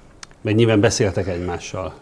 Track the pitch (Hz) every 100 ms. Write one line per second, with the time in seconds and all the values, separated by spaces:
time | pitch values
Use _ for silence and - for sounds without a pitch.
0 | - - - - 107 107 113 104 101 -
1 | 104 101 95 87 90 87 - 98 92 -